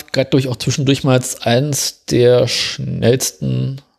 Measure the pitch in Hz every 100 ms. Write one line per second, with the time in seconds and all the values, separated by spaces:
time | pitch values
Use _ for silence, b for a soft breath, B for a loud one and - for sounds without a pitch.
0 | - 135 131 143 131 120 - 123 135 139
1 | 139 127 - - 117 120 151 135 - -
2 | - 131 120 123 123 - - - - -
3 | 113 135 - - 135 127 127 135 -